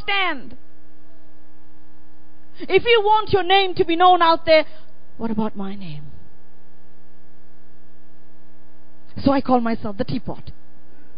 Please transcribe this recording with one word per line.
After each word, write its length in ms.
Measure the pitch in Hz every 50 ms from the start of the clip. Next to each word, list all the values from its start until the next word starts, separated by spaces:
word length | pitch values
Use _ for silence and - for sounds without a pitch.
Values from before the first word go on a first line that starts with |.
stand. 560 | - 403 403 392 381 349 311 254 202 - - - - - - - - - - - - - - - - - - - - - - - - - - - - - - - - - - - - - - - - - - -
If 240 | 359 - 349 381 381
you 180 | 480 480 453 403
want 280 | 415 427 427 415 -
your 100 | - 381
name 320 | 349 349 381 392 392 370 339
to 100 | - 370
be 120 | - 330
known 260 | 330 359 370 359 339
out 220 | 339 330 330 330 -
there, 180 | 339 320 311 302 - - - - - - - - - - -
what 120 | 226 226
about 260 | 220 220 220 214 -
my 180 | 202 196 196 202
name?" 300 | 202 196 165 147 147 147 143 - - - - - - - - - - - - - - - - - - - - - - - - - - - - - - - - - - - - - - - - - - - - - - - - - - - - - - - - - - - - - - -
So 80 | 269
I 80 | 277 277
call 200 | - - 254 247
myself 360 | 233 226 226 220 - 214 202 196
the 60 | -
teapot. 460 | - - 240 - 185 139 - - - - - - - - - - - - - - - -